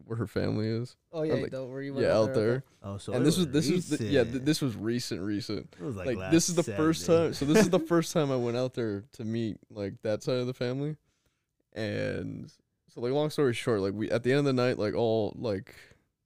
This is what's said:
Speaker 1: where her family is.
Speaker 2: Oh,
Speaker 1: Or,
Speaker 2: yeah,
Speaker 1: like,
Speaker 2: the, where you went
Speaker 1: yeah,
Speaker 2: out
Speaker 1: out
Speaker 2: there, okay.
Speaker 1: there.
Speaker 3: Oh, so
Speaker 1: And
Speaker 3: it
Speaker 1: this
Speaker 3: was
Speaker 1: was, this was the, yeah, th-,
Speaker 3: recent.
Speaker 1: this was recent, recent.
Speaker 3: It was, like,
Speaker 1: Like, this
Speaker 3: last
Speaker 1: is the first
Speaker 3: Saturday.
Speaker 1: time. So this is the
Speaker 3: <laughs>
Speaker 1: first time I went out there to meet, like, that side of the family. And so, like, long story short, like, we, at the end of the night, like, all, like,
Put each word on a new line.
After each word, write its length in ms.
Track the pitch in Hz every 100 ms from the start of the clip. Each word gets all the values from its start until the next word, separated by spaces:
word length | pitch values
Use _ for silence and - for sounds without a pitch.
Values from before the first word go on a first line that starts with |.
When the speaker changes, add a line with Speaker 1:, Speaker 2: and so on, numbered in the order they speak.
| -
Speaker 1:
where 120 | 113
her 80 | 110
family 400 | - 101 110 110
is. 280 | 113 123 - _
Speaker 2:
Oh, 80 | 165
Speaker 1:
Or, 60 | 156
Speaker 2:
yeah, 60 | 147
Speaker 1:
like, 160 | 131
Speaker 2:
the, 120 | 131 131
where 160 | 131
you 100 | 139
went 120 | 139 104
Speaker 1:
yeah, 60 |
Speaker 2:
out 160 | 98 110
Speaker 1:
out 40 | 131
Speaker 2:
there, 80 | 107 127
okay. 80 | - _
Speaker 1:
there. 100 | 101
Speaker 3:
Oh, 40 | 101
so 160 | -
Speaker 1:
And 80 | 123
Speaker 3:
it 40 | 139
Speaker 1:
this 120 | 170
Speaker 3:
was 80 | 165
Speaker 1:
was, 60 | 139 175
this 20 |
was 180 | 180 160 147
the, 60 | 113
yeah, 180 | 139
th-, 40 | 113
Speaker 3:
recent. 120 | 127 131
Speaker 1:
this 160 | 156
was 140 | 139 104
recent, 460 | 104 120 - 101
recent. 540 | 98 104 - 101 - -
Speaker 3:
It 40 |
was, 120 | 165 101
like, 100 | 90
Speaker 1:
Like, 240 | 113 95
this 160 | 165 180
Speaker 3:
last 20 |
Speaker 1:
is 60 | 170
the 80 |
first 420 | 160 101 156 160 -
Speaker 3:
Saturday. 200 | 165 160
Speaker 1:
time. 80 |
So 120 | - 139
this 140 | 175
is 100 | 190
the 100 | 180
Speaker 3:
<laughs> 120 | 160
Speaker 1:
first 200 | 170 160
time 180 | 170 143
I 60 | 131
went 200 | 120 117
out 160 | 127
there 300 | 127 117 101 101
to 100 | - 110
meet, 320 | 113 113 - -
like, 320 | 110 101 123
that 220 | 113 107
side 140 | - 127
of 100 | 123
the 60 |
family. 420 | 127 123 131 147 151 _ _ _ _ _ _ _
And 800 | - 107 107 104 95 104 107 151 - _ _ _
so, 120 | -
like, 100 | 120
long 180 | 139 151
story 240 | - 139
short, 280 | 117 - 110
like, 120 | 95
we, 160 | 101 110
at 140 | 120
the 80 | 123
end 80 | 139
of 60 | 143
the 80 |
night, 260 | 127 123 -
like, 140 | 107 87
all, 380 | 117 110 104 -
like, 400 | 120 98 - - - _ _ _